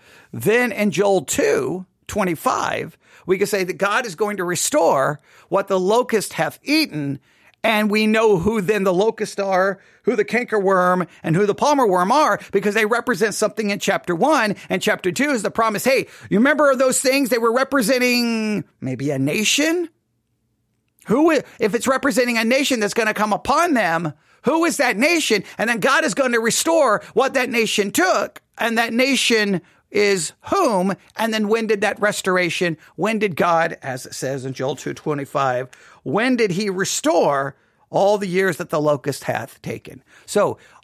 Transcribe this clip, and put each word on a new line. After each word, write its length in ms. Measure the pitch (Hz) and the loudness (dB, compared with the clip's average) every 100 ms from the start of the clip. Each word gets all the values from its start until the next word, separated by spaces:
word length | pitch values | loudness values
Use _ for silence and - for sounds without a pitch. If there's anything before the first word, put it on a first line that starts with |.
| _ - - | _ -20 -16
then 400 | 120 139 233 247 | -6 0 2 0
in 180 | - 208 | 0 -2
Joel 340 | 151 202 190 | 0 2 2
two 640 | 135 - 427 165 131 180 185 _ - | 0 -2 0 0 -2 -6 -10 _ -10
twenty-five, 880 | 208 185 160 175 - - 113 165 - _ - - | -4 -2 -2 -2 -2 -4 -6 -8 -14 _ -14 -4
we 120 | 185 | -2
can 100 | 196 | 0
say 160 | 202 | -2
that 140 | 185 160 | -4 -2
God 280 | 202 208 180 | -2 -2 -4
is 80 | |
going 220 | 156 208 202 | -4 -4 -4
to 80 | |
restore 760 | 175 170 - 302 - 156 139 147 _ - - | -4 -4 -2 2 2 2 0 -2 _ -20 -4
what 180 | 190 196 | -2 0
the 140 | 190 | 0
locust 540 | 185 233 254 214 - | 2 2 2 -2 -2
hath 260 | - 156 - | -4 -4 -4
eaten, 560 | - 302 302 151 143 131 _ _ _ _ | -2 0 0 -4 -6 -8 _ _ _ _
and 260 | 220 214 214 | -2 0 2
we 160 | 214 214 | 2 2
know 320 | 220 226 190 | 4 4 4
who 220 | 185 226 | 2 0
then 240 | 185 214 | 0 0
the 100 | 196 | 2
locusts 460 | 180 220 220 208 - | 2 0 -2 -8 -6
are, 400 | 196 185 196 190 _ _ | 0 2 0 -2 _ _
who 100 | - | -2
the 100 | 226 | 0
cankerworm 840 | 208 226 247 214 190 185 180 185 175 - | 0 -2 0 0 2 4 4 2 -2 -6
and 100 | 170 | -2
who 120 | 165 208 | 2 2
the 80 | |
palmer 300 | - 269 285 | 2 2 4
worm 280 | 233 180 185 | 4 2 2
are, 260 | 269 277 202 - | 2 2 0 -2
because 220 | 202 202 | -2 0
they 120 | 208 214 | 0 0
represent 480 | 240 247 151 214 | 0 -2 0 -2
something 360 | 190 214 - 208 | 0 -2 -2 -4
in 100 | 202 | -2
chapter 340 | - 180 - | -2 -2 -2
one, 400 | 170 208 294 220 - - | 0 2 2 0 -4 -4
and 120 | 185 | -4
chapter 300 | - 196 185 | 0 -2 -2
two 200 | 175 294 | -2 0
is 120 | 254 | 0
the 80 | 196 | -2
promise. 340 | - 220 202 | 0 0 0
Hey, 220 | 247 262 - - - | 0 0 -2 -10 -2
you 80 | 185 | 2
remember 380 | 262 294 285 262 | 2 4 4 4
those 240 | 262 240 | 2 2
things? 280 | 254 269 262 | 0 0 0
They 100 | 240 | 0
were 140 | 226 | 2
representing 1120 | 233 269 277 208 254 247 240 233 226 214 202 - - | 2 2 0 2 2 2 0 0 -2 -2 -4 -6 -10
maybe 300 | 127 123 139 | -8 -6 -4
a 80 | 135 | -2
nation? 720 | 135 190 208 - 311 349 330 _ _ _ _ _ _ _ _ _ _ _ - | -2 -2 0 0 0 0 -4 _ _ _ _ _ _ _ _ _ _ _ -2
Who, 260 | 240 330 | 2 4
i-, 100 | 294 - - | 2 -2 -4
if 160 | 214 | -2
it's 140 | 233 247 | -2 -2
representing 500 | 262 277 208 247 233 | -2 0 0 0 0
a 60 | |
nation 340 | 226 269 277 254 | 0 0 2 0
that's 160 | 208 | -2
gonna 200 | - 220 | 0 -2
come 180 | 214 214 | 0 -2
upon 420 | 196 - 294 349 | -2 0 0 2
them, 380 | 254 180 165 170 - _ _ | 2 0 0 -4 -8 _ _
who 200 | 233 320 | -2 0
is 120 | 339 247 | 0 0
that 200 | 254 202 | 0 2
nation? 460 | 294 339 - 208 - - | 2 2 2 0 -2 -4
And 100 | 214 | -2
then 120 | 233 | 0
God 240 | 226 285 | 2 2
is 100 | 311 | 0
gonna 240 | 190 262 233 | 0 0 2
restore 640 | 226 - 330 330 262 202 - | 0 0 2 2 4 2 -2
what 200 | 202 262 | 0 0
that 160 | 262 247 | 0 -2
nation 400 | 240 220 - 202 | 0 0 0 -2
took, 520 | 208 359 254 - - _ - | 0 2 0 -2 -10 _ -6
and 200 | 226 226 | -2 0
that 140 | 233 | 0
nation 680 | 233 269 254 - 226 208 180 - _ _ | 0 0 2 2 2 2 -2 -4 _ _
is 440 | 208 202 196 151 - - | 0 2 0 -4 -10 -4
whom? 440 | 392 320 196 190 185 _ - | 0 2 2 -2 -4 _ -6
And 160 | 226 | -4
then 140 | 220 202 | -2 0
when 220 | 226 220 | 0 0
did 140 | 202 | 0
that 180 | 202 196 | 0 0
restoration, 760 | 208 196 190 180 175 - 175 156 - - | -2 -2 0 0 0 0 -2 -4 -10 -6
when 240 | 196 220 | -2 0
did 160 | 208 151 | -2 0
God, 420 | 175 165 165 - | 2 2 0 -4
as 220 | 135 131 | -10 -10
it 100 | - | -10
says 300 | - 135 135 | -8 -6 -6
in 80 | 135 | -8
Joel 220 | 131 135 | -6 -6
two 180 | 131 147 | -6 -8
twenty-five, 760 | 135 156 147 139 147 135 123 131 - - - | -8 -6 -6 -4 -2 0 -2 -6 -14 -20 -14
when 340 | - 165 254 247 | -4 -2 0 2
did 140 | 214 | 0
he 200 | 170 214 | 0 -2
restore 840 | 185 190 - 294 339 190 139 139 - _ _ _ | -2 -4 -2 0 2 2 0 -2 -8 _ _ _
all 300 | 147 196 208 | 0 2 2
the 80 | 196 | 0
years 300 | 180 190 160 | 0 0 -2
that 140 | 175 | -4
the 100 | 160 | -2
locust 440 | 151 143 147 131 | 0 0 -2 -6
hath 380 | - 117 117 - | -4 -6 -6 -14
taken? 400 | - - - - _ - - | -12 -12 -12 -20 _ -20 -4
So 320 | 208 170 113 - - | 0 0 -2 -14 -16